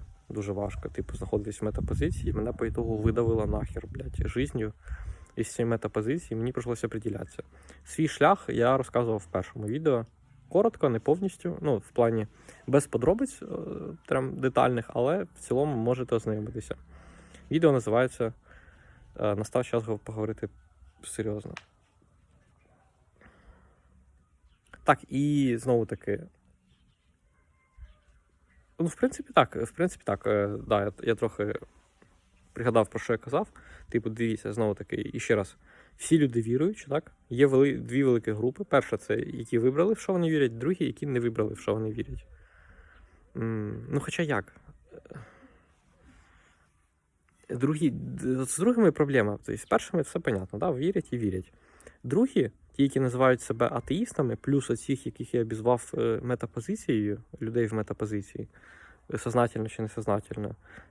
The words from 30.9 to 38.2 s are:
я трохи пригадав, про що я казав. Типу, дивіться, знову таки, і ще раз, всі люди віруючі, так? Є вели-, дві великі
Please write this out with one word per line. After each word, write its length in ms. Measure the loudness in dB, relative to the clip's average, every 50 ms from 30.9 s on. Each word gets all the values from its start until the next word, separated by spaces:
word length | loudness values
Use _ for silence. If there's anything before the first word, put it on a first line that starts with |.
| -4 -2 -2
я 120 | -2 0
трохи 400 | 0 -2 -2 -2 -4 -4 -4 -4 -6 -10 -14 _ _ _ _ _ _ _ _ _ _ _ _ _ _ _ _ _
пригадав, 360 | -2 -2 2 4 4 4 2
про 100 | -2 -6
що 140 | -2 -2 -2
я 40 |
казав. 300 | -2 -2 -2 -2 -2 -2 -4 -8 -18 -20 -20 -20 -20 -10 -4
Типу, 200 | -4 -2 -2 -2
дивіться, 440 | -4 -2 -2 -2 -2 -4 -6 -6 -4
знову 200 | -2 0 0 -2
таки, 380 | -4 -6 -6 -6 -6 -6 -6 -6
і 60 | -4
ще 160 | 0 2 2
раз, 220 | 2 2 -2 -8 _ _ -20 -20 -20 -20 _ _
всі 200 | -14 2 4 4
люди 240 | 6 6 4 2 0
віруючі, 460 | 0 2 2 2 2 0 0 -4 -6 -4
так? 220 | -4 -4 -4 -8 -16 _ _ _
Є 180 | 4 6 6
вели-, 300 | 8 8 6 6 6 4
дві 260 | 0 -4 -2 0 2 4
великі 280 | 6 4 4